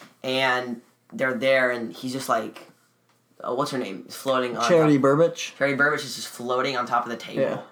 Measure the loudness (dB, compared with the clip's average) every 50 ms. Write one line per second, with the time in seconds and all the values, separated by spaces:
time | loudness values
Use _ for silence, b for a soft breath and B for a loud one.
0 | B B B B -6 -2 0 0 2 2 2 0 -2 -4 -8 -10 -12 _ _ _
1 | _ _ -6 -4 -2 -2 -2 0 2 2 4 4 4 2 0 -2 -4 -8 -10 -8
2 | -8 -6 -6 -6 -2 -2 -2 -2 -2 -4 -10 -14 -20 -20 _ _ _ _ _ _
3 | _ _ _ _ _ _ _ _ -6 -4 -2 -2 -2 -2 -2 -6 -6 -6 -8 -12
4 | -14 -14 -16 -8 -2 0 0 0 0 0 -2 0 2 4 6 6 6 6 6 6
5 | 6 4 6 6 4 2 2 -2 -8 -10 -4 -2 0 0 2 2 2 2 2 0
6 | -4 -8 -8 -10 -10 -12 -12 -10 -4 -2 0 0 0 0 0 -2 -2 0 0 0
7 | 0 -2 -6 -10 -10 -8 -2 -2 0 0 -2 -4 -8 -12